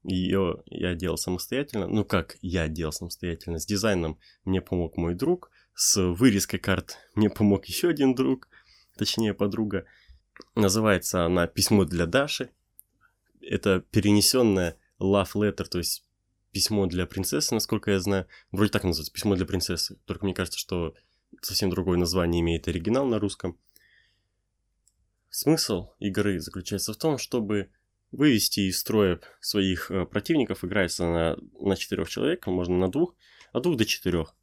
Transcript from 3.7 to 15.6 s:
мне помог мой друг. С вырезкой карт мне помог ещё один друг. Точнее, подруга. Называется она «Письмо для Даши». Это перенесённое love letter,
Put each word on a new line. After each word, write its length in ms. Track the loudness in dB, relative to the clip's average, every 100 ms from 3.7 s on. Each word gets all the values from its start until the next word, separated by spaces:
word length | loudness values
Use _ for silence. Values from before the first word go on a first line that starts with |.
| -2 0 0 -2 -8 _ _ -2
мне 160 | -2
помог 360 | -2 -4 -4 -2
мой 160 | -4 -2
друг. 360 | -2 -2 -4 _ _ -4
С 260 | 0 2
вырезкой 580 | 0 4 4 4 0 -4
карт 380 | 0 -2 -2 -20 _ 0
мне 140 | 0
помог 360 | 4 4 4 0
ещё 240 | -2 0
один 260 | 4 2 4
друг. 320 | 0 -2 -6 _ _ _ _ -6
Точнее, 360 | -4 0 -2
подруга. 520 | 0 -2 0 -2 -4 -8 _ _ -20 _ -20 -6 2
Называется 680 | 4 4 4 2 2 0 2
она 220 | 2 2
«Письмо 380 | 0 4 4 4
для 200 | 0 0
Даши». 420 | 0 0 -4 -8 _ _ _ _ _ _ _ _ _
Это 400 | -6 -2 2 0 0
перенесённое 880 | 2 4 4 4 4 4 4 0 -4 _ _
love 340 | 2 2 2 0
letter, 300 | -2 -2